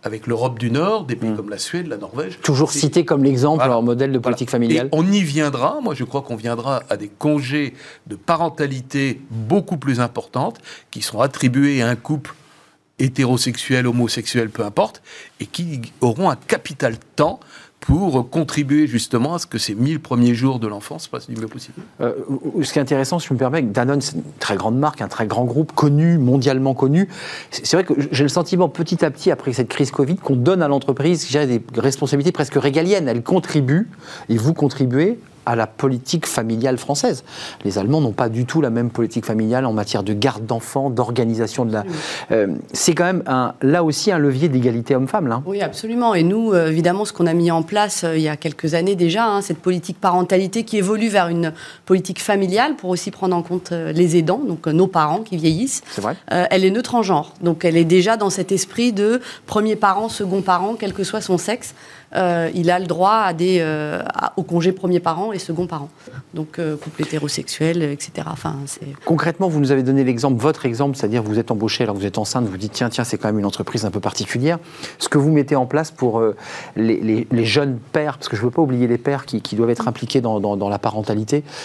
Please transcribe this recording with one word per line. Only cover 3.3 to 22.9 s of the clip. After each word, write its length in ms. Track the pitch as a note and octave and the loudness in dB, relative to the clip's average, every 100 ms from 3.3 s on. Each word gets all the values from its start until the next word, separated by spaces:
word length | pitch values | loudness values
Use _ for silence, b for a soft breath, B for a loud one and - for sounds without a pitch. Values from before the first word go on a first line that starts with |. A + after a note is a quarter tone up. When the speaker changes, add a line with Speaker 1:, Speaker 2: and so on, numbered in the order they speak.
| B2+ D3 D#3+ | 4 2 4
Speaker 1:
Voilà. 180 | C3 A#2 | 2 2
Speaker 2:
en 60 | |
modèle 300 | A#2+ A#2+ C#3 | 2 2 0
de 60 | C3 | 0
Speaker 1:
Voilà. 40 | A#2+ | -2
Speaker 2:
politique 160 | A#2 B2 | -2 -2
familiale. 380 | B2 A#2 A#2 C3+ | 0 2 2 2
Speaker 1:
Et 100 | D3+ | 2
on 100 | F3+ | 2
y 80 | G3+ | 2
viendra, 600 | E3 C#3+ D3 C3 D3 D4 | 2 0 0 0 -2 -2
moi 100 | A#3 | -4
je 100 | C3 | -4
crois 180 | B2 C#3 | -4 -4
qu'on 140 | C3+ A2+ | -6 -6
viendra 460 | A#2 A#2 B2+ B2+ - | -4 -4 -2 -2 -2
à 80 | G2+ | -6
des 120 | G#2 | -8
congés 680 | - D3+ D3+ B2+ D3 C#3 - B B - | -4 0 0 0 -4 -4 -8 B B -14
de 100 | G2+ | -6
parentalité 1040 | - E3 E3 D#3+ C#3 C3 B2+ C#3 C3+ - - | -2 0 0 -2 -4 -4 -4 -2 -2 -2 -8
beaucoup 460 | A2+ A2 G3+ - D#3 | -8 0 0 0 -4
plus 240 | C3+ B2 | -2 0
importantes, 580 | A#2+ A#2+ - B2+ F3 - - B B | -2 -4 -6 -4 -4 -6 -16 B B
qui 120 | A2+ | -10
seront 180 | - G#2+ | -6 0
attribués 600 | C3+ - B2+ C3 C#3+ C#3 | 0 2 0 4 2 2
à 60 | A#2 | 0
un 60 | A#2+ | 0
couple 380 | - D3+ - - b b b b _ - | -2 -4 -6 -18 b b b b _ -2
hétérosexuel, 880 | C3 B2+ B2 B2+ C3 A2+ - B2+ B2 | -2 2 2 2 0 -4 0 0 2
homosexuel, 640 | A#2+ A#2 - - A#2+ A2+ | 2 0 -2 -2 -2 -2
peu 160 | A2+ | -2
importe, 380 | G#2 C3+ G#3 - - B B B | -2 0 0 -2 -20 B B B
et 60 | |
qui 380 | - - E3+ C3+ A2+ - | -10 -6 -6 -6 -8 0
auront 300 | B2 A2+ F#3 | 0 2 0
un 60 | C3 | 0
capital 600 | - - - C#3 B2+ A2+ - | -2 -4 -4 -4 -4 -4 -6
temps 260 | - D3+ B3+ B B B B | 0 0 0 B B B B
pour 500 | - D3+ G3 C3 B2 | 0 2 2 0 0
contribuer 560 | E3+ D3+ D3 C#3 D3 D3+ | -2 -2 -2 2 2 2
justement 480 | A#2+ - A#2+ C#3 | 0 0 0 0
à 40 | E3+ | -4
ce 80 | - | -6
que 120 | A2 | -6
ces 160 | - | -4
mille 260 | G#2 C3+ D#3 | -2 0 -2
premiers 340 | - A#2+ A#2+ | -2 2 4
jours 240 | A#2 C3 B2+ | 4 0 0
de 80 | A2 | -4
l'enfance 360 | G#2 - D#3+ | -6 -10 -12
se 60 | - | -12
passent 180 | B2+ - | -12 -10
du 100 | A2+ | -10
mieux 100 | A2 | -10
possible. 340 | C3 - - - - | -12 -16 -18 -18 -6
Speaker 2:
Euh, 140 | B2 - - C3+ D3+ G3+ | -4 -4 -6 -6 -4 -4
ce 100 | C3+ | -2
qui 60 | D3+ | 0
est 40 | |
intéressant, 360 | C3 | 2